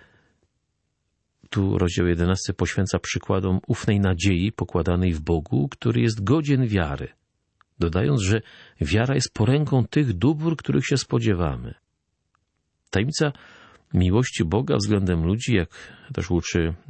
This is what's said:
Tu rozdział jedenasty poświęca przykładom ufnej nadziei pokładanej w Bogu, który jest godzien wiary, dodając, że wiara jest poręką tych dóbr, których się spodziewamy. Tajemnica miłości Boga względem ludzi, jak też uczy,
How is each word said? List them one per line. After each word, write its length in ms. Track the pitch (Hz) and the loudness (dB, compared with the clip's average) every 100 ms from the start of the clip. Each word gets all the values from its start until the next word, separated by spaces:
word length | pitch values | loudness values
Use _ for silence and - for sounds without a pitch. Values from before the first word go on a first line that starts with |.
| - _ _ _ _ _ _ _ _ _ _ _ _ _ - | -20 _ _ _ _ _ _ _ _ _ _ _ _ _ -8
Tu 280 | 104 98 98 | -2 0 2
rozdział 280 | 90 92 90 | 0 2 0
jedenasty 480 | 85 87 95 - | 2 0 0 -4
poświęca 440 | 95 92 - 95 90 | -4 -2 -2 -2 -2
przykładom 640 | - - - 95 95 92 - | -4 -6 -2 -2 0 -2 -2
ufnej 340 | 117 - 101 | -2 0 2
nadziei 520 | 98 87 98 87 101 | 2 2 2 2 0
pokładanej 600 | - - 90 87 87 92 | -4 -4 -2 0 2 2
w 60 | 78 | 0
Bogu, 480 | 78 82 76 127 143 | 0 -2 0 -2 -2
który 320 | - 120 117 | -2 -2 0
jest 240 | 117 110 | 0 0
godzien 420 | 98 156 147 135 123 | 0 0 2 0 2
wiary, 420 | 101 78 69 65 - _ _ _ _ _ - | 0 0 -4 -10 -16 _ _ _ _ _ -4
dodając, 440 | 85 87 131 135 | 0 2 2 2
że 180 | 95 107 - - - - | 2 0 -2 -16 -20 -6
wiara 340 | 71 101 127 | -2 0 2
jest 200 | 139 - | 0 -2
poręką 520 | - 110 143 147 131 110 | 0 2 2 2 0 2
tych 260 | 151 139 | 0 0
dóbr, 440 | 87 120 156 160 160 | 2 0 2 -2 -2
których 300 | - 139 - | -2 -2 0
się 100 | 135 | -2
spodziewamy. 800 | - 120 113 90 82 62 60 - _ _ _ _ _ _ _ _ _ _ _ | 0 0 0 0 0 -2 -8 -14 _ _ _ _ _ _ _ _ _ _ _
Tajemnica 420 | 95 123 151 156 - - - - - _ | -2 -2 0 -2 -4 -14 -20 -20 -20 _
miłości 500 | 90 90 104 131 - | 0 2 2 0 -2
Boga 320 | 87 98 139 131 | 0 0 0 0
względem 480 | 104 104 92 85 | 2 0 2 0
ludzi, 300 | 82 110 127 | 0 -2 0
jak 140 | 107 80 - - - - | 0 -2 -8 -20 -20 -10
też 160 | 127 90 | -8 -2
uczy, 440 | 87 - 87 82 82 | -2 0 0 -2 -4